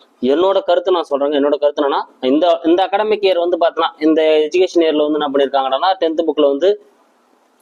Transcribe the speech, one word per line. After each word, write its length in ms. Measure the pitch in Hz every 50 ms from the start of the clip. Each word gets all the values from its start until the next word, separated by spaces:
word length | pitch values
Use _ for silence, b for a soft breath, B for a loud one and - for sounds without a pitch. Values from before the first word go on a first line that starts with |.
| b b _ _
என்னோட 420 | - 123 139 160 180 190 196 196 190
கருத்து 280 | - 175 180 175 185
நான் 140 | 185 170 156 -
சொல்றேங்க. 240 | 143 135 139 143 151
என்னோட 220 | 143 139 147 147
கருத்து 280 | 143 143 147 143 156 147
என்னன்னா, 200 | 139 139 185 - - _ _
இந்த, 380 | - 127 135 156 170 175 165 165 -
இந்த 200 | 160 170 180 190
அகாடமிக் 380 | 180 196 202 214 214 214 208
இயர் 180 | 208 190 180 170
வந்து 180 | 170 175 180 165
பாத்தீங்கன்னா, 460 | 170 165 160 160 165 156 - - 156
இந்த 460 | 156 156 160 156 156 156 156 151 151
எஜுகேஷன் 320 | - 180 185 175 - 175 165
இயர்ல 280 | 160 151 151 151 151
வந்து 80 | 151 151
என்ன 100 | 147 143
பண்ணிருக்காங்கன்னா, 640 | 135 139 139 131 135 135 135 131 131 139 160 185 190 190
டென்த் 280 | 180 165 160 160 170 156
புக்ல 200 | 143 151 147 139
வந்து, 380 | 143 143 170 190 208 208 - _ _ _ _ _ _ _ _ _ _ _ _ _ _ _